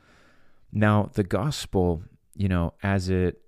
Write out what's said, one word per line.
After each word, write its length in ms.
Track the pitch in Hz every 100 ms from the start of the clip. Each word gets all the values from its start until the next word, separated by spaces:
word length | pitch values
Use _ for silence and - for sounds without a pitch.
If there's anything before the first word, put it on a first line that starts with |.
| _ _ _ _ - - -
Now, 380 | 107 107 107 101
the 100 | -
gospel, 800 | 92 98 131 - - 98 90 82 95 _ _
you 140 | - 98
know, 240 | 90 85 -
as 280 | 101 98 90
it 320 | 92 90 -